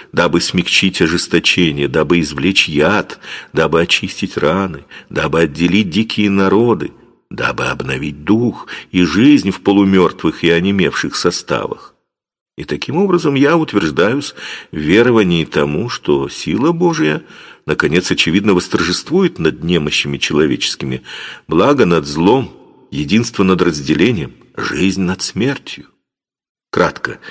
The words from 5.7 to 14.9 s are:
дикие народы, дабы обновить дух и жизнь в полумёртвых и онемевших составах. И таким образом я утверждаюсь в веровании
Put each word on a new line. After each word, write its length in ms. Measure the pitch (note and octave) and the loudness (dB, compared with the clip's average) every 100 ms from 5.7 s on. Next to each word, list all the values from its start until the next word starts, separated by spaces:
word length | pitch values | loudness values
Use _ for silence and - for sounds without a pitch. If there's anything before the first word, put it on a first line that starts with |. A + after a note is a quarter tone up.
| G2 G2+ | 2 0
дикие 400 | E2 A2 - G#2 | -2 -2 -2 0
народы, 640 | G2 F#2+ G2 A#2+ G2 D2 - - _ - | 2 2 4 2 0 -4 -12 -20 _ -14
дабы 380 | - - - C3 | -6 -6 -4 -6
обновить 560 | - - - D2+ D2 | -6 -6 -6 -8 -6
дух 420 | D#2 A2 A#2+ - - - - | 0 0 0 -4 -10 -16 -4
и 120 | F#2 | 0
жизнь 480 | F2 F2+ C3+ C#3+ F#2+ | 2 4 4 4 2
в 100 | - | -2
полумёртвых 840 | - G2+ G2 F#2+ E2 - E2 - | 2 4 4 4 4 2 -4 0
и 60 | E2+ | 2
онемевших 640 | E2+ F#2+ G2+ E2 - - - | 2 2 2 0 -2 -6 -2
составах. 800 | F2+ - - C2 G1+ - - _ _ _ _ _ _ - | -2 -2 -4 -6 -6 -10 -14 _ _ _ _ _ _ -14
И 40 | |
таким 340 | - D2 - D3 | -8 -8 -4 0
образом 380 | G3 F3 D#3 C#3 | 2 2 2 2
я 200 | C#3+ E3 | 4 2
утверждаюсь 800 | D#3 G#2 D#2+ C2+ G2 C3+ C#3+ - - - - | 0 0 0 2 2 0 -6 -12 -14 -16 -12
в 60 | D#2+ | -6
веровании 680 | D2+ | 2